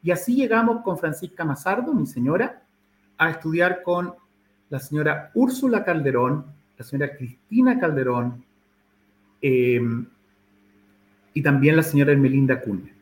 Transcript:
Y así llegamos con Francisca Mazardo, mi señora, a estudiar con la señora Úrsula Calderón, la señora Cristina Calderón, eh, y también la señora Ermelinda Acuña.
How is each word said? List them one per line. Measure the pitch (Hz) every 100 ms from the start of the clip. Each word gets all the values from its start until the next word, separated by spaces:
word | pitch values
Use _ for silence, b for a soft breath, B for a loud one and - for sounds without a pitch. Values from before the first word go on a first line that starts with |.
Y | 165
así | 175 - 254
llegamos | 254 226 226 226
con | - 175
Francisca | 160 147 180 -
Mazardo, | 160 139 - 208 254
mi | 269 143
señora, | - 123 170 247 - _ _ _ _ _ _
a | 165
estudiar | 156 160 165 180 180
con | - 175 180 - _ _ _ _ _
la | 135
señora | - 147 151 147 -
Úrsula | - 254 254 269 220
Calderón, | - 160 139 123 123 147 - - _ _
la |
señora | 120 139 143 -
Cristina | 123 - _ 220 254 247
Calderón, | 170 143 127 120 120 120 - _ _ _ _ _ _ _ _ _
eh, | 143 127 123 120 117 117 - _ _ _ _ _ _ _ _ _ _ _ _
y | -
también | 143 139 139 160
la |
señora | 160 143 143
Ermelinda | 143 135 135 135
Acuña. | 123 - 95 - _